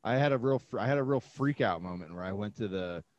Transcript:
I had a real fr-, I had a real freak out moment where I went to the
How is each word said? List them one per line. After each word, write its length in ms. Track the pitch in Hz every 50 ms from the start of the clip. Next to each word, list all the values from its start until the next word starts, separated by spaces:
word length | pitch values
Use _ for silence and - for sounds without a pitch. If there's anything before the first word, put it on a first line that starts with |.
| -
I 120 | 107 123
had 160 | 131 143 147
a 60 | 139
real 220 | 127 117 135 135 127
fr-, 200 | - _ - 107
I 80 | 104
had 100 | 127 139
a 60 | 143 135
real 160 | 131 143 127
freak 420 | - - - - 147 139 147 -
out 200 | 131 104 87 82
moment 320 | 87 90 90 90 87 78 87
where 100 | 87 90
I 80 | 92
went 240 | 95 101 104 104 -
to 100 | - 110
the 360 | 98 92 95 90 90 87 85 82 _ _